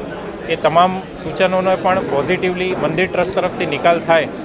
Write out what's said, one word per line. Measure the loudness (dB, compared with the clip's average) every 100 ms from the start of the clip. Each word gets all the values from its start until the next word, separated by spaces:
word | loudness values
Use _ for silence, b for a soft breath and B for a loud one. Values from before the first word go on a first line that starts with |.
| -8 -10 -10 -8 -6
એ | 0
તમામ | 2 4 4 2
સૂચનોનો | -8 -10 -6 0 2 2 2 2
પણ | 2 0
પોઝિટિવલી | 0 0 0 0 0 -2 -2 -2
મંદિર | -2 0 0
ટ્રસ્ટ | 0 0 0
તરફથી | -2 -2 -4
નિકાલ | 2 2 2
થાય, | 2 2 2 -6